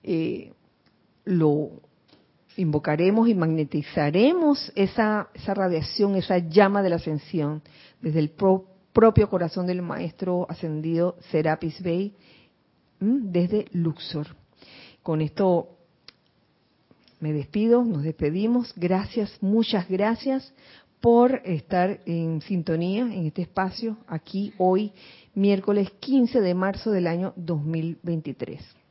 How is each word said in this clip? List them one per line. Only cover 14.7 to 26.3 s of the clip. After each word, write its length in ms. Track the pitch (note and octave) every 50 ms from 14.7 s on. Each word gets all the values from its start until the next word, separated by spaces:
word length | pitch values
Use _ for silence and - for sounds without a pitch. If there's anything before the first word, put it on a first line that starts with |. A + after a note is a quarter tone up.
| - - - - _ _ _
Con 160 | - D#3+ D#3
esto 480 | D#3 D3 - - G3 F#3 F3 E3+ - - - _ _ _ _ _ _ - _ _ _ _ _ _ _ _ _ _ _ _ _ _ _ _ _ _ _ _ _ _
me 120 | D#3+ D3+
despido, 520 | D3+ D3 C3+ - - G#3 G#3+ A3+ A#3 A#3+ B3
nos 180 | A3+ F#3 D3
despedimos. 720 | C#3+ D#3+ D#3 - - D3 D#3+ F#3 G#3 A3+ A#3+ B3 A#3 - -
Gracias, 600 | F#3 E3+ F3+ F#3+ F#3 G3+ G3+ - A3+ G#3 G3+ - -
muchas 480 | - F#3+ G#3 A3+ A3+ - - G3 F3
gracias 640 | F3+ F#3+ F#3 G3+ A3 A#3 A#3 - C4+ C4 C4+ - - _ _ _ - - - _ _ _ _
por 440 | - A#3 A#3 A#3 A#3+ B3+ C4 - -
estar 540 | - E3+ D3 - _ G3 F3+ F3+ F#3+ G3+ - _
en 340 | - E3+ E3 E3 D#3+ D#3+ D#3
sintonía 600 | - - G3 F3+ D3+ - E3 D#3+ E3+ F3+ G3 G#3+ B3
en 240 | A#3+ G3+ F#3+ E3
este 160 | D3+ - - E3+
espacio, 540 | - _ F#3+ F#3+ F#3+ F#3 - A#3 A3+ G#3+ A3 -
aquí 440 | - D#3+ D#3 _ - - F#3+ G3+ G#3 -
hoy, 360 | - F#3 F#3 F#3 G3 G#3+ G3+ - - - - - - - _ _
miércoles 560 | G3+ G3 G3+ G3+ F#3+ F#3+ - G3+ G#3 G3 - _ _
quince 420 | - - C4 C4+ A#3+ A3+